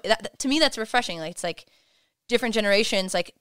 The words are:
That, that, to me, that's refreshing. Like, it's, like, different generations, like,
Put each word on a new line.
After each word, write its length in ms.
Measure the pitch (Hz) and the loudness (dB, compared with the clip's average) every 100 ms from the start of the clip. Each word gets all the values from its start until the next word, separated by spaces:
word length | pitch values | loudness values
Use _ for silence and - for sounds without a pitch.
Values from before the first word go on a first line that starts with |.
That, 180 | 190 214 | 0 0
that, 140 | - - | -2 -6
to 80 | 262 | -2
me, 100 | 294 | 2
that's 180 | 285 - | 2 0
refreshing. 420 | 220 247 240 170 | -2 -2 -2 -6
Like, 120 | 160 | -10
it's, 100 | 175 | -6
like, 220 | 175 160 - _ _ _ _ _ - | -8 -8 -16 _ _ _ _ _ -2
different 260 | 233 240 | 0 2
generations, 580 | 220 208 202 220 202 190 | 0 4 4 4 0 0
like, 220 | 180 - _ | -2 -4 _